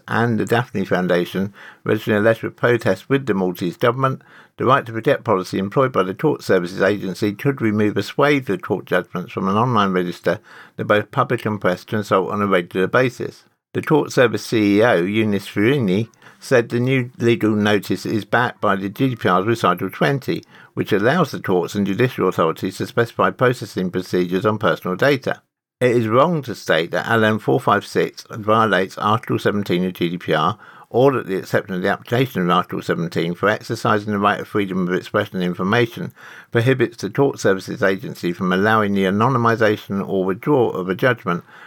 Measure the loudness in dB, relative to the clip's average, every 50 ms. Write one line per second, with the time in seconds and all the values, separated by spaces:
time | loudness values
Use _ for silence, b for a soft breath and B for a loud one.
0 | -10 -4 -2 0 0 0 0 0 0 0 0 0 0 -2 -4 -6 -2 0 0 0
1 | 0 2 2 0 0 -2 -2 -4 -4 -4 B B B B B B B -2 -2 -2
2 | 0 0 0 2 4 2 2 2 -2 -8 -6 -2 0 2 2 2 2 0 -2 -2
3 | -2 _ -2 -2 0 0 0 0 0 -2 -2 -2 -4 -6 -2 0 0 0 2 2
4 | 0 -2 -2 -4 B B B B B B B -2 2 2 2 2 0 -4 -10 -4
5 | 0 0 0 0 0 0 0 0 0 -2 -4 -4 -4 -2 0 0 0 2 2 0
6 | 0 0 -2 -2 0 0 0 -2 0 2 2 2 2 -2 -2 0 2 2 2 0
7 | -4 -6 -4 -2 -2 -2 -2 -2 -2 -2 -2 0 -2 0 0 2 0 0 0 -2
8 | -4 -4 0 0 2 2 2 0 0 -2 -6 -6 -2 -4 -4 -4 -2 0 0 -2
9 | -2 -2 -8 -8 -8 -8 -6 -4 -2 0 2 2 2 2 2 2 2 2 2 0
10 | 0 -2 -6 -4 -2 -2 -2 -2 B B B B B B B -10 0 2 2 2
11 | 2 0 -2 -2 0 0 -2 -2 -2 -4 -4 0 0 0 0 0 -6 -6 -6 -6
12 | -2 2 2 2 2 0 -2 -2 0 2 2 2 0 0 -2 -2 -2 2 2 2
13 | 2 2 -2 -6 -10 -10 -10 -14 _ _ _ _ _ _ _ -6 0 2 2 2
14 | 2 2 2 4 4 4 2 -2 -4 -2 0 2 4 4 6 6 4 4 4 2
15 | 2 0 0 0 0 2 0 -2 -4 -4 -2 2 2 2 4 2 2 2 2 0
16 | 0 -4 B B B B B B -4 2 2 2 2 2 -2 -2 0 0 0 0
17 | -2 -4 -6 -2 2 2 2 4 2 0 2 2 2 2 2 0 0 -2 -4 -4
18 | -2 -4 -4 -4 -2 0 0 0 0 0 -4 -2 0 0 0 0 -2 -8 -4 -2
19 | -2 -2 -2 -2 0 2 2 2 2 0 0 2 2 0 0 0 -4 -8 -4 -2
20 | 0 0 0 -2 -2 -4 -6 -6 B B B B B B B -6 -2 0 0 2
21 | 2 2 2 2 0 0 -2 -8 -2 0 0 0 0 0 -2 -2 -2 0 0 0
22 | 0 0 0 0 0 0 2 2 0 0 0 -2 -6 -6 -4 -6 -8 -4 -2 -2
23 | -2 -2 0 0 0 0 2 2 0 0 0 0 -6 -8 -6 -4 -4 -2 -4 -6
24 | -6 -2 -2 -2 0 0 -2 0 0 0 0 2 0 0 0 0 -2 -6 -2 0
25 | 2 2 2 0 -2 -6 -6 -8 _ _ _ _ _ _ _ _ 0 2 2 2
26 | 2 2 4 4 4 4 2 -4 -4 -8 -12 -12 -2 0 0 0 0 0 -4 -4
27 | -2 0 0 2 2 2 0 0 0 0 0 0 2 2 0 0 0 -2 -2 -2
28 | -2 -2 -4 -12 -18 -14 -14 -10 -2 0 2 2 4 4 2 2 0 -2 -4 -4
29 | 0 0 0 0 0 -4 -4 0 0 0 0 0 -2 -2 -2 0 0 -2 -2 -2
30 | -4 -2 -2 -6 -4 -2 0 2 2 0 -2 B B B B B B B 2 4
31 | 4 4 4 2 -4 -4 -6 -6 -4 -2 -4 -4 -2 -2 -6 -2 0 -2 -2 -2
32 | -4 -4 -2 0 0 -2 -2 -2 0 2 2 2 0 -2 -6 -8 -4 -4 -2 -2
33 | -2 -4 -2 -2 -2 -2 -4 0 0 0 0 0 -4 -8 -10 -4 0 0 0 0
34 | 0 -4 -4 0 0 0 0 0 -6 -4 -2 -2 -2 -2 -2 -2 -2 0 -2 -4
35 | -4 -2 -2 -2 -2 -2 -4 -4 -4 -4 -4 -4 -2 0 2 2 0 0 -2 -10
36 | -12 -12 B B B B B B B B -2 0 2 2 2 2 0 -2 -2 -8
37 | -10 -6 0 0 0 0 0 0 0 0 0 0 -2 -8 -6 0 0 0 0 -2
38 | -6 -12 -12 -6 -4 -6 -4 -2 -2 0 0 2 2 2 2 2 2 2 0 2
39 | 2 2 2 2 2 2 2 2 2 2 2 2 2 2 2 0 -4 -8 -6 -6
40 | -4 -2 -2 -2 0 -2 -4 -4 -2 0 2 2 2 2 0 -4 -4 -4 -4 0
41 | 0 0 0 0 -2 -4 -4 -4 B B B B B